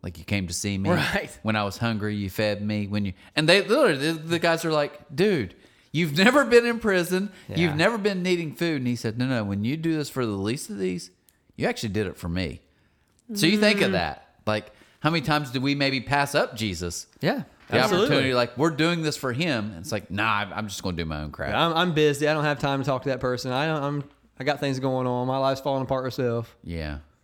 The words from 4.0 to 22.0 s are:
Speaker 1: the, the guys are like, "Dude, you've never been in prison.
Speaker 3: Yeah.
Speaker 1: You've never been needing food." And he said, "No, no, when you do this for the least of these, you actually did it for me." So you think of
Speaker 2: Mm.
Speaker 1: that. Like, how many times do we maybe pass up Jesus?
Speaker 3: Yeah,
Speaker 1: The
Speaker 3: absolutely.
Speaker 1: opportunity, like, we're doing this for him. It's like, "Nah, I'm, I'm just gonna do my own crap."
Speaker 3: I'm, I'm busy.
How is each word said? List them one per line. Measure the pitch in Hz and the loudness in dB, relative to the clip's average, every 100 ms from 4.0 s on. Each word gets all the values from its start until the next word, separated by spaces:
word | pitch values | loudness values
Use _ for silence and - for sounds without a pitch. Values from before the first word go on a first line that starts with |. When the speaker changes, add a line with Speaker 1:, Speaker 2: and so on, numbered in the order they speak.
| 147 | 0
Speaker 1:
the, | 160 | -2
the | 160 170 | -2 0
guys | 170 165 165 | 2 2 0
are | |
like, | 151 147 - - | 0 -2 -6 -12
"Dude, | 135 202 175 95 - - _ _ | 2 2 2 -2 -8 -20 _ _
you've | 147 170 143 | 0 0 4
never | 196 277 247 | 4 4 8
been | 240 233 | 6 6
in | 233 | 0
prison. | 226 185 170 185 196 - - | 2 2 2 0 -2 -8 -6
Speaker 3:
Yeah. | - | 0
Speaker 1:
You've | 170 147 | 0 4
never | 180 226 | 2 2
been | 202 190 | -2 0
needing | 180 175 160 | 0 0 -2
food." | 127 170 151 | -2 -2 0
And | 123 | 0
he | 120 | -2
said, | 117 110 | -2 -2
"No, | 127 | 0
no, | 127 | 0
when | 104 98 107 | 0 0 0
you | 156 | -2
do | 165 160 | 0 -2
this | 143 | -2
for | 131 120 | -2 -2
the | |
least | 101 98 135 - | 0 -2 -2 -6
of | 202 | -4
these, | 185 180 - _ _ _ _ - | -4 -4 -8 _ _ _ _ -4
you | 214 | -4
actually | 240 117 | -2 -4
did | 98 98 | -2 -4
it | - | -4
for | 87 | -4
me." | 87 87 - _ _ _ _ _ _ _ | -2 -4 -6 _ _ _ _ _ _ _
So | 208 160 | 0 2
you | 208 | 4
think | 208 208 | 4 4
of | 143 | 2
Speaker 2:
Mm. | |
Speaker 1:
that. | 95 80 69 - _ - | 0 -2 -6 -16 _ -2
Like, | 107 - - - _ | -2 -4 -20 -20 _
how | 151 | 0
many | 165 131 | 0 2
times | 151 139 | 0 0
do | 131 | -2
we | 135 143 | 0 2
maybe | 139 135 | 2 0
pass | 113 143 143 147 | 0 0 2 2
up | 240 120 | 0 -2
Jesus? | 110 85 87 - - _ | -4 -4 -6 -8 -14 _
Speaker 3:
Yeah, | 151 262 165 - - | -2 -2 -4 -16 -2
Speaker 1:
The | 117 | 2
Speaker 3:
absolutely. | 131 180 220 | 4 4 4
Speaker 1:
opportunity, | 143 135 | 4 4
like, | 123 120 - | 2 0 2
we're | 160 | 0
doing | 147 160 170 | 4 2 2
this | 156 143 | -2 -2
for | 131 | -4
him. | 120 175 123 104 107 | -2 0 0 -2 -8
It's | 98 | -6
like, | 107 - | -6 -6
"Nah, | 98 113 104 | -2 0 0
I'm, | 101 | -2
I'm | 87 107 | -6 -8
just | 98 | -6
gonna | 95 85 | -4 -4
do | 82 | -4
my | 76 | -4
own | 76 | -6
crap." | - 69 | -6 -4
Speaker 3:
I'm, | 104 165 160 | 0 0 2
I'm | 180 | 0
busy. | 156 | 4